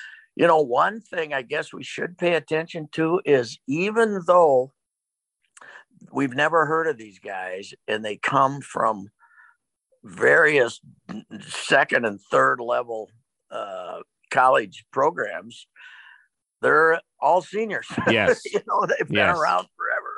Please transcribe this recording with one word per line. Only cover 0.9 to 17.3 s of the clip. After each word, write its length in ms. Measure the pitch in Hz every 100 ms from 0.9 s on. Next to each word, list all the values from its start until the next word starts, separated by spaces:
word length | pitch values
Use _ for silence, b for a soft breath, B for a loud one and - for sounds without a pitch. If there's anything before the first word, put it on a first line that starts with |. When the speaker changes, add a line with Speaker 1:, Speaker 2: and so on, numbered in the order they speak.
| 220
Speaker 1:
thing 320 | - 185 156
I 80 | 139
guess 300 | 117 151 151
we 100 | -
should 360 | 131 - 170 180
pay 160 | 175
attention 540 | 165 151 156 165 170 151
to 300 | - 160 180
is 340 | - 135 117 143 -
even 560 | 151 196 220 226 196 170
though 480 | 180 160 131 131 _ _ _ _ _ _ _ _ - B B B _ -
we've 220 | 131 139
never 320 | 127 156 165 151
heard 200 | 160 160
of 120 | 120
these 200 | 107 92
guys 540 | 104 95 92 92 101 - -
and 160 | 110
they 120 | 107 101
come 420 | - 139 135 143
from 480 | - - 113 107 101 _ b b b b _ _ _ _
various 760 | 107 92 120 151 151 143 117 - - _ - - - 110
second 640 | 151 - - 143 151 143
and 160 | 117 101 -
third 300 | 135 131 131
level, 500 | 120 120 123 113 101 117 _ _ _
uh, 500 | 107 104 92 90 82 - _ _
college 540 | 139 127 139 104 - _
programs, 760 | 139 147 170 104 82 107 - - B B B B B B _ _ _
they're 380 | 127 147 160 165 - _
all 200 | 139